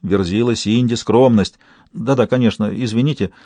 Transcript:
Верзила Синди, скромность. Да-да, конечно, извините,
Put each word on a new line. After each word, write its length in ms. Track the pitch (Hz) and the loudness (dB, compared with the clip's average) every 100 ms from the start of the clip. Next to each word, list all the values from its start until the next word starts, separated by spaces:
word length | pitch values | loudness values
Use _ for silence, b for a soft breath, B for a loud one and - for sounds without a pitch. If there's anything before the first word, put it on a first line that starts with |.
Верзила 520 | - 95 90 104 120 113 | -2 -2 0 0 0 -2
Синди, 380 | 98 113 123 | 0 0 0
скромность. 640 | 117 - 110 131 113 95 - b b b | -2 0 4 4 4 0 -6 b b b
Да-да, 360 | - 117 135 110 | -8 -2 0 0
конечно, 440 | 127 117 - 104 | 0 0 0 -4
извините, 600 | 101 123 110 139 143 95 b | -4 -4 -2 -2 -2 -6 b